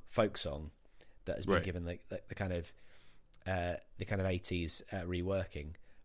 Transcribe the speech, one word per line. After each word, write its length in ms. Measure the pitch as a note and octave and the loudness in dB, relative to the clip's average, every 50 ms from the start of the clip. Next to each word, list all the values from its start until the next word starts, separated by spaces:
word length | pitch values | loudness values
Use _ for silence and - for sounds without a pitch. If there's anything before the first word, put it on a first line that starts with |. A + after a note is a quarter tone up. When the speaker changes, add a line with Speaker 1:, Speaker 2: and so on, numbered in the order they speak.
| - | -6
Speaker 1:
folk 300 | - - - A2 G2+ F#2+ | -2 4 4 4 6 4
song 340 | - - E2+ C#2+ D2 D#2+ - - - - - - - - - - - - | 0 0 0 -2 -2 -4 -6 -10 -14 -20 -20 -20 -20 -20 -18 -18 -10 -4
that 100 | - - | -2 -2
has 100 | - - | 0 4
been 100 | F#2+ G2 | 6 6
Speaker 2:
Right. 80 | E2+ F2 | 6 6
Speaker 1:
given 180 | F#2+ E2+ F2+ E2+ | 4 0 0 0
the, 160 | E2+ F2 - - | -2 -4 -4 -6
the, 140 | - G2 F2+ - - | -8 -8 -8 -6 -6
the 60 | - | -2
kind 180 | - G2 F#2 F2+ | -2 0 2 2
of, 180 | F2 E2 - - - - - - - - - - - - - - - - | 0 -2 -4 -10 -16 -16 -16 -16 -16 -16 -18 -18 -18 -20 -20 -16 -8 -2
uh, 300 | F#2+ F#2+ F2+ E2+ F2 E2+ - - - - | 0 2 2 2 2 0 -2 -6 -10 -6
the 80 | - G2+ | -6 -2
kind 160 | - G#2+ G2 | 0 2 4
of 60 | F#2 | 4
eighties, 560 | F#2+ F#2 F2+ - - F#2 F2 E2+ D#2+ - - - - - | 4 4 2 2 2 2 2 2 2 0 -4 -4 -4 -4
uh, 80 | F#2+ | -2
reworking. 720 | F2 F2 F2+ F2+ F2 F#2 G2 - E2+ - - D#2 D2 D2+ D#2 - - - - - - | 0 0 0 2 2 4 4 2 2 0 -4 -6 -6 -6 -8 -10 -14 -16 -16 -14 -6